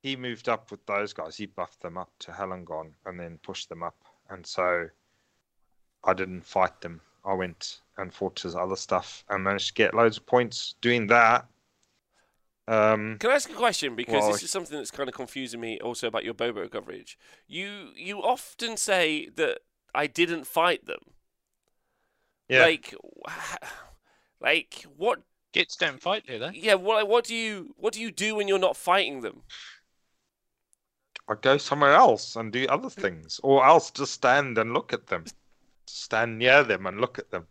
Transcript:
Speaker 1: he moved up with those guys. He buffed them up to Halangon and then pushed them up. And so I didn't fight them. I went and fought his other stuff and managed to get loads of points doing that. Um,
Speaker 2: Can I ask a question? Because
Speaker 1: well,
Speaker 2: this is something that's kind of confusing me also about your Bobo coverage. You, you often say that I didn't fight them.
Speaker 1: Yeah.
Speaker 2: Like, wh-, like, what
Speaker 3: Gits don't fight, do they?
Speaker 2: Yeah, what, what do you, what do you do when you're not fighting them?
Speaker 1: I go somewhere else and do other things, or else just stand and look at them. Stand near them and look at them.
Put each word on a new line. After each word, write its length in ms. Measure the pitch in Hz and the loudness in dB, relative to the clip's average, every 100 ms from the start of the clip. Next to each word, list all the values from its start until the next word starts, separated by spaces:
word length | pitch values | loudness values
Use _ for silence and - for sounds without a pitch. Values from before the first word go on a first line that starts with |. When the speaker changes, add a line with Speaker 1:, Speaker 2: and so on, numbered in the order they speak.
Speaker 1:
he 140 | 139 | -8
moved 320 | 135 127 113 - | -6 -8 -6 -4
up 240 | 113 - | -4 -6
with 140 | 104 | -16
those 260 | - 101 104 | -6 -4 -4
guys. 220 | - 80 | -8 -12
He 120 | - 104 | -12 -12
buffed 340 | - 87 _ | -10 -10 _
them 160 | 87 87 | -12 -12
up 140 | 90 _ | -14 _
to 120 | - | -18
Halangon 640 | 87 95 92 85 80 80 _ | -10 -8 -8 -8 -10 -10 _
and 140 | 95 90 | -14 -12
then 180 | 85 82 | -14 -14
pushed 280 | - 92 - | -14 -12 -12
them 140 | 82 | -10
up. 140 | 85 _ _ _ _ | -10 _ _ _ _
And 160 | 95 | -18
so 420 | 85 - 90 87 82 _ _ _ _ _ _ _ _ _ _ _ | -10 -4 0 -2 -4 _ _ _ _ _ _ _ _ _ _ _
I 100 | - | -2
didn't 320 | 95 92 92 | 0 -4 -8
fight 360 | - 95 92 _ | -4 0 0 _
them. 200 | 85 82 _ _ | -16 -16 _ _
I 80 | 98 | -4
went 480 | 95 92 82 - - _ - | -4 -4 -8 -16 -16 _ -12
and 160 | 92 | -12
fought 260 | - 95 - | -6 -6 -6
his 160 | 92 | -8
other 200 | 85 90 95 | -6 -4 -6
stuff 480 | - 92 - - - | -2 -2 -4 -18 -8
and 140 | 98 | -4
managed 240 | 95 101 - | -2 -2 -4
to 40 | |
get 200 | - 107 | 2 2
loads 220 | 110 117 110 | 4 2 2
of 80 | |
points 500 | - 123 120 - - - | 0 0 0 -6 -12 -4
doing 260 | 120 120 101 | 0 0 4
that. 400 | 120 113 120 - _ _ _ _ _ _ _ _ _ _ _ - | 6 8 4 0 _ _ _ _ _ _ _ _ _ _ _ 0
Um, 500 | 110 107 110 107 107 | 4 4 4 0 -4
Speaker 2:
Can 120 | 226 | 0
I 40 | |
ask 140 | 277 - | 0 0
a 40 | |
question? 420 | 214 233 - 143 | -2 0 0 -4
Because 180 | 113 120 110 | -6 0 2
Speaker 1:
well, 100 | 107 | 2
Speaker 2:
this 120 | 101 | 0
is 80 | - | -2
something 260 | 196 165 147 | -6 -6 -10
that's 140 | 117 | -10
kind 180 | - 135 | -8 -8
of 60 | |
confusing 440 | - 127 135 127 117 | -8 -10 -8 -10 -8
me 200 | 117 110 | -8 -6
also 280 | 117 117 117 | -6 -4 -4
about 160 | 110 | -4
your 120 | - | -6
Bobo 320 | 113 117 104 90 | -4 -4 -4 -8
coverage. 480 | 107 - 95 120 - _ _ _ | -10 -10 -16 -18 -20 _ _ _
You, 420 | 165 196 208 139 | -10 -10 -12 -18
you 240 | - 180 208 | -16 -12 -2
often 540 | 226 254 - - 233 220 | 0 0 -4 -10 -8 -4
say 500 | - 190 160 151 - | 0 2 2 0 -6
that 240 | - 151 - _ _ _ | -2 0 0 _ _ _
I 120 | - 147 | -4 -2
didn't 380 | - 170 165 | 0 0 0
fight 400 | 131 165 175 165 | -2 2 2 0
them. 140 | - - _ _ _ _ _ _ _ _ _ _ _ _ _ _ _ | -4 -14 _ _ _ _ _ _ _ _ _ _ _ _ _ _ _
Speaker 1:
Yeah. 140 | 131 | 6
Speaker 2:
Like, 320 | 131 160 - - - - - | 6 4 -8 -18 -20 -18 -16
wh-, 280 | - - - - - - _ _ _ _ _ | -12 -12 -12 -14 -18 -20 _ _ _ _ _
like, 460 | - 160 - - 160 | 0 0 -2 -18 -20
what 280 | 143 202 - _ _ _ | -4 -2 -2 _ _ _
Speaker 3:
Gits 240 | 165 175 | -2 -2
don't 240 | - 165 131 | -2 -4 -4
fight, 260 | 170 214 - | -4 -4 -6
do 100 | 117 | -10
they? 140 | 139 | -10
Speaker 2:
Yeah, 220 | 196 214 | -6 2
what, 320 | 196 190 220 202 | 2 4 0 4
what 180 | 233 | 2
do 100 | 233 | 2
you, 380 | 226 220 202 165 | -6 -6 -8 -14
what 160 | - 214 | -6 -6
do 60 | 214 | -4
you 120 | 226 | -10
do 240 | 165 208 | -4 -4
when 120 | 214 196 | -2 0
you're 120 | 190 | 2
not 180 | 185 - | 2 0
fighting 440 | - 190 143 135 | 2 2 2 -6
them? 200 | 113 - - - - - _ _ _ _ _ _ _ _ _ _ _ _ _ - - | -10 -12 -20 -20 -20 -20 _ _ _ _ _ _ _ _ _ _ _ _ _ -20 -8
Speaker 1:
I 60 | 104 | 0
go 160 | 131 139 | 4 4
somewhere 360 | - 143 139 | 2 2 6
else 420 | 160 233 107 - | 8 8 4 -2
and 160 | 113 113 | -8 -4
do 140 | 117 131 | -4 0
other 200 | 147 262 | -2 -4
things, 500 | - 95 82 78 - | -6 -6 -6 -14 -4
or 220 | 135 135 | 4 8
else 260 | 131 165 - | 10 8 6
just 220 | - 143 | -6 -6
stand 440 | - 127 135 139 113 | 0 4 4 2 0
and 160 | 110 | 0
look 200 | 127 - | -2 -2
at 140 | 113 - | -8 -4
them. 180 | 87 80 - _ _ _ _ - | -8 -8 -20 _ _ _ _ -18
Stand 500 | - - 110 117 113 | -16 -2 0 0 2
near 240 | 123 139 | 8 8
them 220 | 123 95 95 | 6 0 -2
and 140 | 101 | -2
look 160 | 123 - | -4 -4
at 100 | - | -10
them. 160 | 90 80 | -10 -10